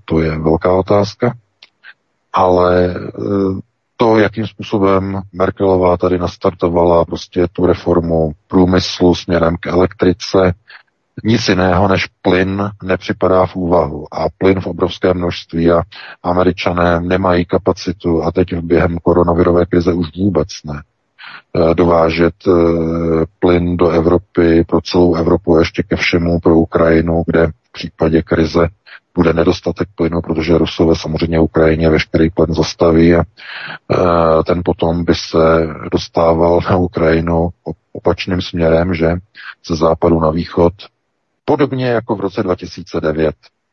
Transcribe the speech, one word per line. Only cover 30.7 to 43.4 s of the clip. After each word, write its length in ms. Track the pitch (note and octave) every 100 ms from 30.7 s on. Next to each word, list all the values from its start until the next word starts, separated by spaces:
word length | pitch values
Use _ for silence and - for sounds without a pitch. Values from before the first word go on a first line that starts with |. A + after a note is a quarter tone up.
| - E2 D#2+
samozřejmě 440 | D#2 D#2+ E2 E2
Ukrajině 500 | D#2+ D#2+ D#2+ D#2 E2
veškerý 400 | D#2 - D#2+ D#2+
plyn 240 | - D#2+
zastaví 600 | D2+ D#2 - E2+ E2 E2+
a, 100 | E2 E2 - - - - - -
eh, 500 | - F2+ E2+ E2 D#2+ D#2+
ten 160 | E2+
potom 400 | F2 - E2+ E2+
by 100 | E2+
se 540 | E2 - E2+ D#2+ E2 D#2+ D2+ F2
dostával 680 | F2 - - E2 E2 E2+ F2 -
na 60 | F#2+
Ukrajinu 720 | F2+ - E2 E2 E2 E2+ E2+ - -
o-, 40 | - _
opačným 500 | - - E2+ - F2+
směrem, 520 | - F2+ E2 E2 F2+
že 220 | E2 D#2+ F2 - - - - -
ze 100 | D#2+
západu 440 | E2 D#2+ E2+ E2
na 100 | D#2+
východ. 420 | E2 E2 - E2+ - - _ _ _ _ _
Podobně 420 | - D3 C#3+ C3 B2+
jako 300 | A#2 A2+ G#2
v 40 |
roce 220 | F#2+ A#2
dva 120 | F#2+
tisíce 460 | F2 F2 - F2 E2+
devět, 340 | D#2+ D#2 D#2 -